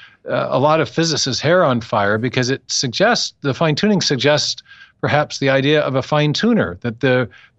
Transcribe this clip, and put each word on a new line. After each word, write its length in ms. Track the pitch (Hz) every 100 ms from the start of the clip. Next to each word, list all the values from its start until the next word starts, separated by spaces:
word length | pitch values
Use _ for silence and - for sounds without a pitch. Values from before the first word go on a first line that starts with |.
| - _ -
uh, 200 | 127 135
a 80 | 139
lot 220 | 143 160
of 80 | 147
physicists' 520 | - 165 139 - 113
hair 220 | 143 185
on 180 | 156 120
fire, 360 | 110 110 101 110
because 320 | 120 127 123
it 140 | 135 -
suggests, 680 | - 135 - 208 226 - -
the 120 | 143
fine 220 | 123 165 147
tuning 260 | 208 196
suggests 640 | - 131 139 147 - - - - - -
perhaps 360 | 117 143 147 -
the 120 | 135
idea 320 | 135 135 151
of 140 | 143 131
a 60 |
fine 320 | - 151 151
tuner, 440 | 143 220 220 92 90
that 200 | 120 113
the 280 | 139 127 117 - -